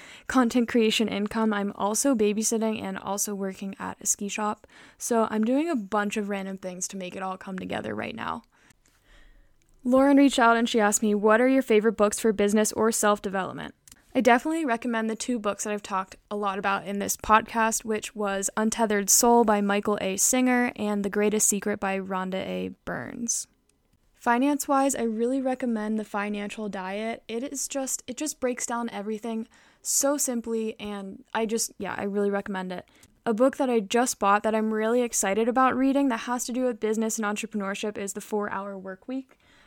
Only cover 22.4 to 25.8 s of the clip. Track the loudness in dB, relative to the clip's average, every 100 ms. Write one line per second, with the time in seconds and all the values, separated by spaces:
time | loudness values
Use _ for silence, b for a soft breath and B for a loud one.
22.4 | -6 -6 -6 -8 -10 -8 -8 -8 -4 -4
23.4 | -6 _ _ _ _ _ _ _ 0 2
24.4 | 2 0 0 2 2 0 -2 0 0 0
25.4 | -2 -2 -2 -2